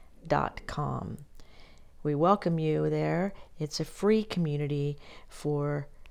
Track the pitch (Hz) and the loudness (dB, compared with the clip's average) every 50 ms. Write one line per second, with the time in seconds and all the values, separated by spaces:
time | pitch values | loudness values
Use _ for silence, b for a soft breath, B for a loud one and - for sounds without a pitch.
0 | b b b - - 160 147 143 - - - - - - - 147 147 135 131 123 | b b b -8 0 2 2 4 2 0 -2 -6 -8 -6 -4 -2 -2 -2 -2 -4
1 | 95 104 110 - 147 - b b b b b b b b b b b b b b | -4 -6 -8 -10 -12 -14 b b b b b b b b b b b b b b
2 | - 151 147 143 165 180 202 202 - 170 170 160 156 156 151 151 156 156 151 151 | -2 0 2 6 6 6 6 6 4 2 2 2 2 2 2 2 2 2 2 2
3 | 151 156 160 170 190 202 B B B B B - 151 147 - - 156 - - - | 2 2 2 2 0 -2 B B B B B -6 -6 -4 -2 -4 -4 -6 -4 0
4 | 190 208 220 220 208 - - 180 170 151 147 143 147 143 147 143 143 143 143 B | 4 4 6 4 4 2 0 0 2 2 0 0 0 0 0 0 0 -2 -2 B
5 | B B B B B B - - - 147 147 143 143 147 147 147 139 b b b | B B B B B B -10 -4 -2 0 0 2 2 0 0 -2 -4 b b b
6 | b b | b b